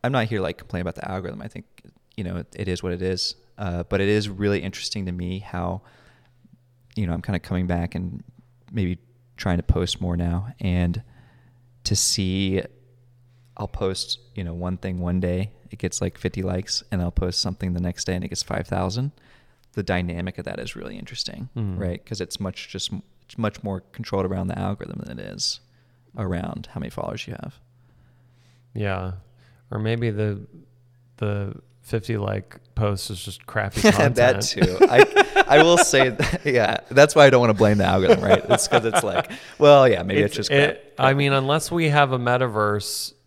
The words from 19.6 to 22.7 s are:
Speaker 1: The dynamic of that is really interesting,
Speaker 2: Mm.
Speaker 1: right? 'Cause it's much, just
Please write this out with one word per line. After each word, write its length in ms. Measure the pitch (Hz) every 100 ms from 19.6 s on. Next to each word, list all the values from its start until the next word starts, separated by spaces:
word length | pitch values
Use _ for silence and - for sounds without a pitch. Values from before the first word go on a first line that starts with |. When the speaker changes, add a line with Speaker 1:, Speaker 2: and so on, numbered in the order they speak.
| _
Speaker 1:
The 100 | -
dynamic 540 | 95 90 87 85 92 90
of 80 | 87
that 140 | 50
is 160 | - -
really 220 | - 50
interesting, 520 | - - - - 131 -
Speaker 2:
Mm. 220 | 104 90
Speaker 1:
right? 260 | 90 87 -
'Cause 160 | 110
it's 180 | 92 -
much, 300 | 95 -
just 240 | -